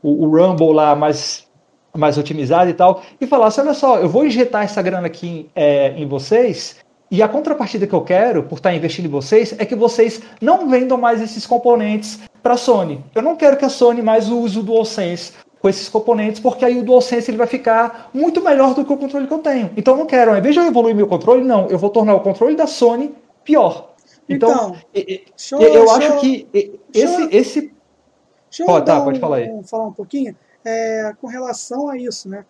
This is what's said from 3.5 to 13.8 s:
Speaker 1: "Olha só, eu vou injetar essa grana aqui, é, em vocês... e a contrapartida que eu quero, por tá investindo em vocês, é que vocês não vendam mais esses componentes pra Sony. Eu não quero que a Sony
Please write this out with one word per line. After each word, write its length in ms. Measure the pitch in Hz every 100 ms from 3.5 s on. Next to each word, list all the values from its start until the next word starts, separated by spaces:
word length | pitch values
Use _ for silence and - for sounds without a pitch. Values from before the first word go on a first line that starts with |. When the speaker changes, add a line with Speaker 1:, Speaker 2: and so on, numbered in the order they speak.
| -
Speaker 1:
"Olha 120 | 285
só, 240 | 285 269 220
eu 120 | 170
vou 160 | 190 302
injetar 360 | 233 240 208
essa 200 | 202 208
grana 240 | 185 185 175
aqui, 420 | 165 170 165 151 -
é, 380 | 147 143 139 135
em 100 | 147
vocês... 680 | 139 135 220 247 170 - - _ _ _
e 120 | 190
a 60 | 214
contrapartida 580 | 262 302 294 220 220 190
que 60 |
eu 80 | 175
quero, 440 | - 180 233 190
por 140 | - 147
tá 160 | 190
investindo 300 | 170 160 -
em 60 | 175
vocês, 440 | 143 139 214 233 214
é 80 | 208
que 100 | 233
vocês 460 | 226 220 226 226 - -
não 300 | 233 359 320
vendam 260 | 254 254 254
mais 240 | 233 233
esses 260 | 220 220 -
componentes 720 | 240 240 240 208 214 - - - _
pra 140 | 226 247
Sony. 480 | 254 220 170 139 -
Eu 60 | 220
não 160 | 269 320
quero 220 | 302 277
que 80 | 277
a 20 |
Sony 320 | -